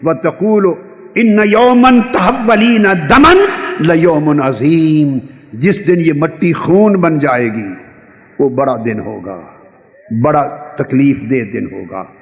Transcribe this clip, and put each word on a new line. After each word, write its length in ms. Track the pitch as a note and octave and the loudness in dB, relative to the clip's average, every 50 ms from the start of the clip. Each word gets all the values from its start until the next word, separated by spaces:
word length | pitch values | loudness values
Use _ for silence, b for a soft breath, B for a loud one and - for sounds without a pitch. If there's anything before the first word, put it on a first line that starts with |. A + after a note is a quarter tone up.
| - | -2
وَتَقُولُ 600 | D#3+ E3 D#3+ - F#3 E3+ - F3+ G#3+ G#3+ G#3 G3 F#3 D#3+ - - - - - - - - | -2 -4 -2 -2 -6 -4 -2 -2 0 0 2 2 0 -2 -2 -10 -20 -20 -20 -20 -8 -4
اِنَّ 240 | - A#3 A3+ G#3 G#3+ G#3+ | 0 2 2 2 2 2
یوما 440 | G#3 G3+ G#3+ A#3+ B3 B3+ B3 B3 B3+ B3 A#3+ G#3+ - - | 2 2 4 4 4 4 4 4 6 4 4 2 0 -2
تحولین 720 | - F#3 F#3 B3 B3+ A#3+ A3 A#3 G#3 A3 A#3+ A#3+ A3 G#3 G3 G3 F3+ D#3 C#3+ | -2 0 0 -2 0 0 0 2 2 2 2 2 2 2 2 0 0 0 2
دَمًا 240 | - C4 C#4+ E4 F#4 F#4+ G4+ G4 - - - - - - | 4 4 6 6 6 4 4 2 -2 -6 -8 -10 -6 -2
لیوم 600 | D#3 D#3+ E3+ D#3+ D#3+ F3 E3 D3+ D3 D#3 D3 D3 | 0 0 2 2 2 2 2 2 0 0 0 0
عظیم، 760 | C3+ C3+ C3+ G#2+ A#2+ C#3+ E3 E3 D#3+ D#3+ D#3 D#3 D3+ C#3+ C3+ B2+ - B B B B B - | 0 -2 -4 -2 0 0 2 2 2 2 2 2 2 0 -2 -4 -6 B B B B B -10
جس 340 | A2 C3 F#3+ G3 - - - | -2 0 0 0 0 0 0
دن 60 | F3+ F3 | 0 2
یہ 160 | E3 D#3+ D3+ | 2 0 0
مٹی 400 | C#3+ D#3 E3 - - - F3 E3 | 0 -2 -4 -4 -2 -2 -2 -2
خون 400 | - - - E3 G3 G#3+ G#3+ G3+ | -2 0 0 2 4 4 4 2
بن 260 | F#3+ E3+ E3+ D#3+ D3+ | 2 0 0 0 0
جائے 340 | C#3 C#3+ B2+ B2 B2 A#2 G#2+ | 0 0 0 0 -2 -2 -4
گی 200 | A2 G#2+ G2 F2+ - - - - - - - - - _ _ _ _ | -6 -8 -10 -12 -14 -18 -20 -20 -20 -20 -20 -20 -20 _ _ _ _
وہ 100 | C#3+ C#3 | -2 -2
بڑا 260 | B2 - - C3+ B2+ A#2 A2+ | 0 0 -2 -2 -2 -4 -4
دن 140 | A#2 A2 G#2+ | -6 -6 -6
ہوگا، 420 | G2 G2+ G#2+ G2 F2+ F#2+ F#2+ F2 D#2 - - - - - _ _ _ _ _ - _ - A2+ A2+ A#2 | -8 -10 -12 -12 -12 -12 -14 -14 -16 -20 -20 -20 -20 -20 _ _ _ _ _ -20 _ -8 -4 -2 0
بڑا 240 | D3 D3+ D3 C#3 - - - - - - | 2 2 0 0 -2 -6 -12 -18 -18 -8
تکلیف 460 | - C#3 - - C3 C#3 C#3+ C3+ - | -8 -8 -2 0 2 2 2 0 -2
دہ 320 | - A2 C3 C3 A#2 G2+ G2+ | -4 -4 -4 -4 -4 -6 -8
دن 120 | - G#2 | -10 -10
ہوگا۔ 380 | F#2+ F2+ G2 F#2+ F2 F#2+ F#2+ F2+ - - - | -8 -12 -14 -16 -14 -12 -14 -14 -14 -18 -20